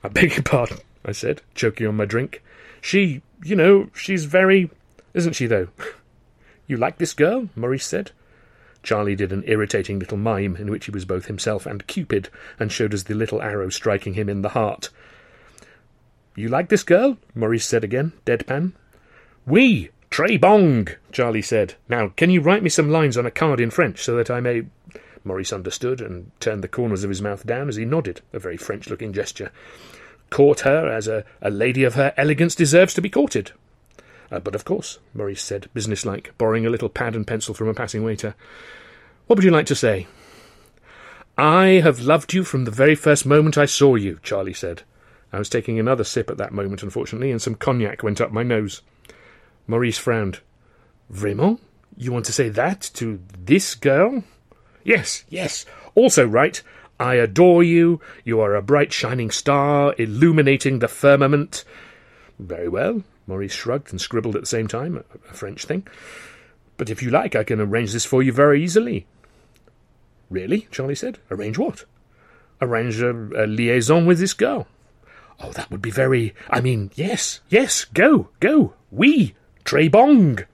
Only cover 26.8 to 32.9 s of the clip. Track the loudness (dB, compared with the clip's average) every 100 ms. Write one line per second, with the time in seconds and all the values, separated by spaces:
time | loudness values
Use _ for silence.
26.8 | -4 -4 -4 -6 -6 -8 -8 -6 -6 -6
27.8 | -4 -4 -4 -10 _ -12 -10 -12 -10 -10
28.8 | -10 -12 -8 -6 -8 -8 -14 _ -20 -20
29.8 | -20 -20 -20 _ _ 4 4 4 2 0
30.8 | 0 -4 -4 -6 -8 _ -6 -2 -2 2
31.8 | 0 2 -2 0 0 2 0 2 4 6
32.8 | 6